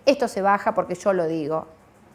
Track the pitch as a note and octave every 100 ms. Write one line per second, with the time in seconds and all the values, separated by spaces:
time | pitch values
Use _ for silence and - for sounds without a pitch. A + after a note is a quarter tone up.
0 | - C4+ A#3 G3+ F#3+ G3+ A3+ G3 E3+ F3
1 | G#3 F#3 D#3+ E3 D3 D#3+ - - _ _
2 | -